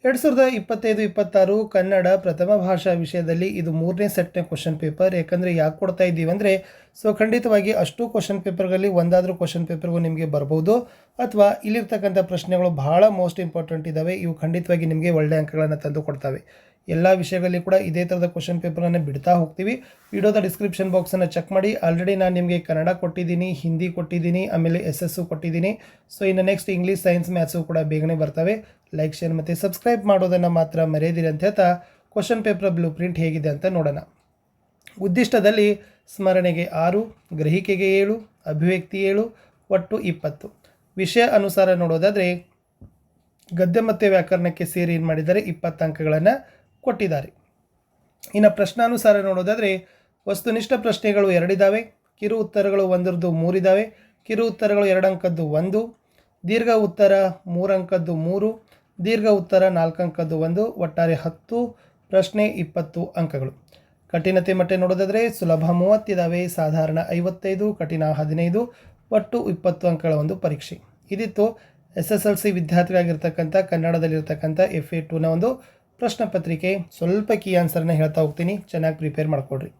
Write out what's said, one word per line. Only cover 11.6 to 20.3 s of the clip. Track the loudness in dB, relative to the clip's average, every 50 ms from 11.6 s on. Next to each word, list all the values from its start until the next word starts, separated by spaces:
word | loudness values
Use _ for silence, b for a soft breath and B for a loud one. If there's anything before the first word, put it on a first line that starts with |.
| -4
ಇಲ್ಲಿರ್ತಕ್ಕಂಥ | -2 -2 -2 -2 -2 -4 -2 -2 0 0
ಪ್ರಶ್ನೆಗಳು | 0 0 0 -2 -6 -2 -2 0 2 2 0
ಬಹಳ | 0 0 0 2 4 6 6 6 4 2
most | -2 -2 -2 -4 -8
important | -6 -6 -6 -6 -6 -6 -6 -6 -4
ಇದ್ದಾವೆ. | -4 -2 -2 -2 -4
ಇವು | -4 -4 -6 -6
ಖಂಡಿತವಾಗಿ | -4 -4 -2 -2 -2 0 0 0 0 2
ನಿಮಗೆ | 0 0 0 0 2
ಒಳ್ಳೆ | 2 2 2 2 2
ಅಂಕಗಳನ್ನ | 0 0 -2 -2 -2 0 0 -2
ತಂದು | -4 -4 -6 -6 -4 -6
ಕೊಡ್ತವೆ. | -6 -8 -6 -6 -6 -6 -6 -12 b b b b b b b _
ಎಲ್ಲ | -4 -2 2 4 4 4
ವಿಷಯಗಳಲ್ಲಿ | 4 2 -2 -2 -2 0 0 0 -2
ಕೂಡ | 0 2 2
ಇದೇ | 2 2 0 -2 -2 -2
ಥರದ | -2 0 0 0
ಕ್ವೆಶ್ಚನ್ | -2 -2 -6 -6 -4 -4 -4
ಪೇಪರನ್ನು | -4 -4 -4 -2 0 0 0 0
ಬಿಡ್ತಾ | 0 -2 -6 -4 2 2
ಹೋಗ್ತೀವಿ. | 4 4 2 0 -4 -6 -4 -4 -4 -6 B B B B B B -4
ವಿಡಿಯೋದ | 0 2 2